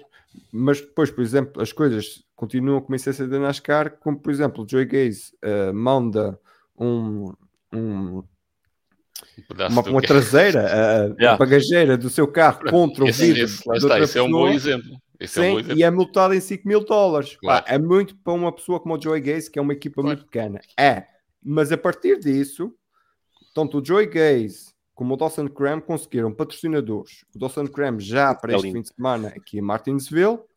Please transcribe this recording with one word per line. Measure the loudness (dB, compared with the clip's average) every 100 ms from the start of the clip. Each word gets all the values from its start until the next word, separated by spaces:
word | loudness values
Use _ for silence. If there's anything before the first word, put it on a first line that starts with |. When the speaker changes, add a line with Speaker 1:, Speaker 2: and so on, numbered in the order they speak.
| -12 _ _ -20 _
Speaker 1:
mas | -2 0 0
depois, | -4 -2 -2
por | -2
exemplo, | -2 0 -2 -6
as | -6
coisas | 0 0 0 -6 -14 _ _
continuam | -8 -4 -2 -2
com | -4
a | -6
essência | -6 -6 -4
da | -4
nascar, | -4 -4 -2 -2 -2 -6
como, | -6 -4
por | -4
exemplo, | -2 -2 -4
o | -4
Joey | -2
Gaze, | 0 0 0 -4 -14 _
eh, | -4 -2 -2
manda | -2 0 0 0 -2 -4 -6 _ _ _ -6
um, | -4 -2 -4 -8 -10 -14 _ _ _
um, | -8 -6 -6 -8 -10 -14 _ _ _ _ _ _ _ _ -20 -20 -20
Speaker 2:
Um | -14
pedaço | -6 0
Speaker 1:
uma, | 0
Speaker 2:
do | 2
Speaker 1:
uma | 2
Speaker 2:
que | 4
Speaker 1:
traseira, | 4 6 6 6 4 2
a, | 2 4 4
a | 0 2
Speaker 2:
Yeah. | 4 4
Speaker 1:
bagageira | 6 4 4 4 4 2
do | 0
seu | 0 0
carro | 4 4 2
Speaker 2:
Pronto, | 2
Speaker 1:
contra | 4 4 2
o | 2
Speaker 2:
esse, | 4 4
Speaker 1:
vidro | 4
Speaker 2:
esse, | 0 -4 -4
lá |
Speaker 1:
de | 0
Speaker 2:
está, | 2
Speaker 1:
outra | 4
Speaker 2:
esse | 2 2
é |
um | 2
Speaker 1:
pessoa. | 2 2
Speaker 2:
bom |
exemplo. | 2 -2 -4 -8 -20 _ -16
Esse | -6 0
é |
um |
Speaker 1:
Sim, | 0
Speaker 2:
bom | 0
exemplo. | -2 2
Speaker 1:
e |
é | 4
multado | 2 0 2 2
em | 2
cinco | -2 -6 0
mil | 0
dólares. | 2 2 2 2 -4 -4
Speaker 2:
Claro. | 0 0
Speaker 1:
Pá, | 2
é | 0
muito | 2 2 2 -6
para | -6
uma | -2 -4
pessoa | -6 -6 -6
como | -4 -6
o |
Joey | -4 -4
Gaze, | -2 -4 -6
que | -4
é |
uma | -4
equipa | -4 -6 -4
Speaker 2:
Claro. | -4
Speaker 1:
muito | -4 -8
pequena. | -8 -8 -10 -10 2
É. | 2 2 -6 _ _ _
Mas | -4 0 0
a | 0
partir | -2 -2 0 0
disso, | 0 -2 -2 -8 -12 -12 _ _ _ _ _ _ _
tanto | -4 -4 -4
o |
Joey | 0 0 0
Gaze | 2 2 2 -2 -10 -20 _ _
como | -10 -6
o | -4
Dawson | -4 -4 -8
Cram | -4 -4 -4
conseguiram | -6 -8 -6 -4 -4
patrocinadores. | -4 -8 -8 -4 -2 -2 -6 -10 -20 _
O | -10
Dawson | -8 -6 -8
Cram | -4 -4 -4
já | -4 0 2
para | 0 -2
Speaker 3:
É | -2
Speaker 1:
este | -2
Speaker 3:
lindo. | -6
Speaker 1:
fim |
de | -10
semana | -6 -4 -4 -6
aqui | -14 -12 -8
em |
Martinsville | -4 -4 -4 -6 -2 0 0 0 -8